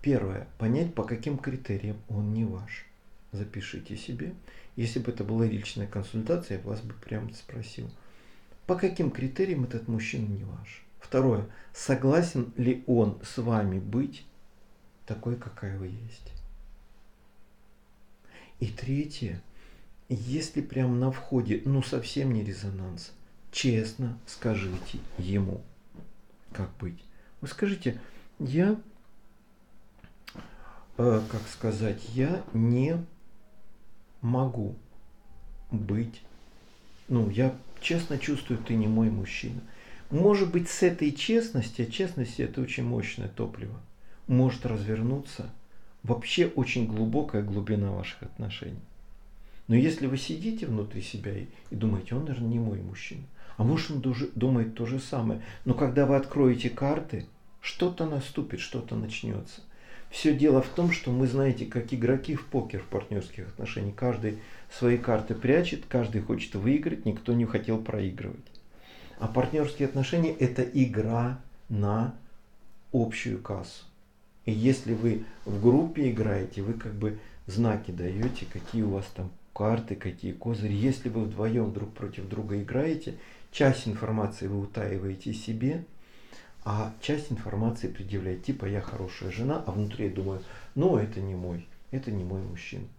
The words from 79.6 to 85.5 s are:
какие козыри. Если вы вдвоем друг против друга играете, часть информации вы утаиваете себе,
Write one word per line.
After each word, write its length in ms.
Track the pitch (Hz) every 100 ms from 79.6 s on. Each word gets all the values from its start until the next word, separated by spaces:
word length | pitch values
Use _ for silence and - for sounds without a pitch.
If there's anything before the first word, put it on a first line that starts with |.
| 107 117 113 101
какие 360 | 98 87 95
козыри. 420 | 87 113 113 104
Если 360 | 101 123 131 123
вы 160 | 113 104
вдвоем 460 | 98 110 117 107
друг 220 | 98 101
против 340 | - 101 - 98
друга 320 | 104 101 101
играете, 580 | 101 127 156 160 - - - - -
часть 360 | - 139 131 113
информации 600 | 104 107 110 101 - 95
вы 140 | 101
утаиваете 720 | 101 - 98 98 98 95 -
себе, 520 | 110 -